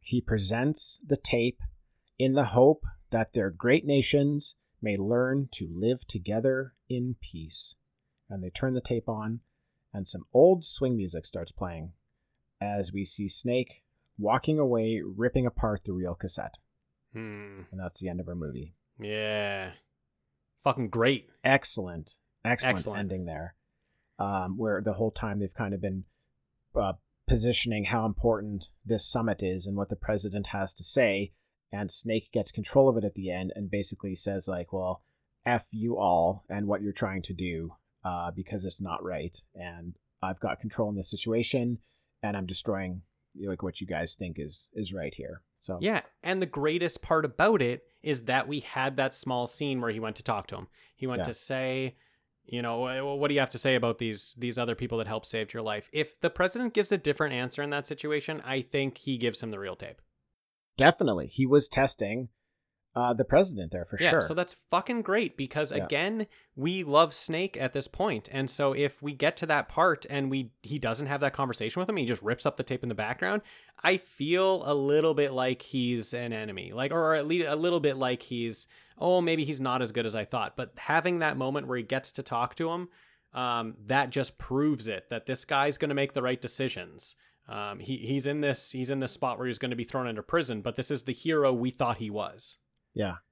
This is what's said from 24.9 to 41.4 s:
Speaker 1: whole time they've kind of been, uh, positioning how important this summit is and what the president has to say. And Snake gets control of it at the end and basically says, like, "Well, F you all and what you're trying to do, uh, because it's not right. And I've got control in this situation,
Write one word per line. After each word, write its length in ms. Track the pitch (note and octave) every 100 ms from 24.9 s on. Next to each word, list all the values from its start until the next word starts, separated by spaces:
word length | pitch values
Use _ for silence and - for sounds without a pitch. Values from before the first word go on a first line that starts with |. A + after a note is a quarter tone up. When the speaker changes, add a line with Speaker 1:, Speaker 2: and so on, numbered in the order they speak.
Speaker 1:
whole 180 | F#2+ A2
time 280 | - A2 G2+
they've 140 | G2
kind 200 | - G#2
of 60 | G2
been, 220 | G2 F#2+ - _ _ _ _ _ _ -
uh, 180 | G2 F2+ _ _ -
positioning 580 | B2 A#2 A#2 A#2+ G#2+ G2
how 200 | A#2+ A2
important 640 | G2+ A#2 A2 G#2 G2+ - _ G#2
this 200 | A2 -
summit 360 | B2 A#2 G2+
is 240 | F#2+ F#2 F#2+
and 120 | G2
what 100 | G2
the 60 | -
president 520 | - G#2 G2+ G2+ G2
has 260 | G2+ F#2+
to 100 | -
say. 480 | - C#3 A#2 G2 G2+ _ _ _ _
And 180 | G2+ G2+
Snake 420 | - A#2 A2 -
gets 180 | A#2 G2
control 380 | - G#2 C#3 C3+
of 80 | A2+
it 80 | G#2
at 100 | G2+
the 160 | F#2
end 220 | F2+ F#2 -
and 160 | G2
basically 440 | G2+ F#2+ G#2 G2+ F#2
says, 320 | - G2 F#2
like, 260 | F2+ F2
"Well, 300 | F#2+ F#2 F#2 _ _ _ _ A#2+
F 220 | A#2+ -
you 260 | A2 A#2 A2+
all 460 | G2 F2 E2+ G2 -
and 180 | G2+ G#2
what 140 | G2
you're 100 | G#2
trying 300 | - G#2 F#2+
to 100 | E2+
do, 420 | F2+ F2+ E2 E2 - _ _
uh, 280 | F#2 F2 F2
because 340 | F2+ F#2+ G#2+ F#2+
it's 160 | -
not 220 | F#2+ E2
right. 380 | F2+ E2+ E2+ - _ F2+
And 420 | F2+ E2+ E2+ F2 _ _
I've 180 | F#2 F#2
got 180 | F#2+ -
control 300 | G#2+ - G#2+
in 60 | G2+
this 140 | F#2
situation, 680 | G2+ A2+ A2+